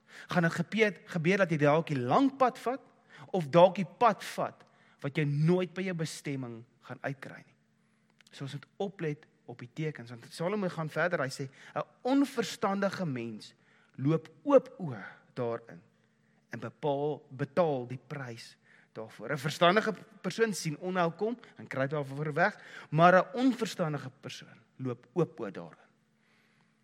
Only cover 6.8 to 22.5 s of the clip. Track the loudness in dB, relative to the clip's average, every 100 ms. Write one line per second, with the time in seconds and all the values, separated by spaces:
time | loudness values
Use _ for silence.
6.8 | -18 -10 -8 -8 -12 -18 -20 _ _ _
7.8 | _ _ _ _ _ -12 -10 -10 -14 -8
8.8 | -8 -4 -6 -6 _ _ -20 -16 -12 -6
9.8 | -6 -8 -14 -16 -16 -6 -4 -2 -4 -4
10.8 | -4 -2 0 0 -2 -6 -10 -12 -12 -8
11.8 | -8 _ 0 2 2 0 -6 -2 -2 0
12.8 | -2 -2 -4 -4 -8 -10 -16 _ _ _
13.8 | _ -2 0 0 -2 -8 4 6 4 -4
14.8 | -10 -10 -14 -18 _ -6 -4 -4 -10 -20
15.8 | -20 _ _ _ _ _ _ -12 -12 -6
16.8 | -4 -2 -4 -6 -12 -10 -4 0 0 -2
17.8 | -6 -12 -12 -14 -12 -14 -18 -20 _ _
18.8 | _ -16 -16 -12 -6 -4 -4 2 4 4
19.8 | 2 -4 -12 -12 -8 -2 -2 -2 -6 -6
20.8 | -4 0 0 0 -4 -4 -12 -20 -10 -4
21.8 | -2 -4 -6 -6 -4 0 0